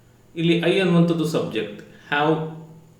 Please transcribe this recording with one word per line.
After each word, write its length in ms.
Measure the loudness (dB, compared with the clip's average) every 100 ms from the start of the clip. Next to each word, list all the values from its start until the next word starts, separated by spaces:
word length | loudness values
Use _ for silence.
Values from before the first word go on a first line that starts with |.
| _ _ _ -2
ಇಲ್ಲಿ 260 | 0 2
I 180 | 2 2
ಅನ್ನುವಂಥದ್ದು 460 | 4 4 4 2 -2
ಸಬ್ಜೆಕ್ಟ್, 560 | -2 -4 -4 -6 -10 -20 -18 -4
have 380 | 0 0 0 -4 -12 -18 -20 -20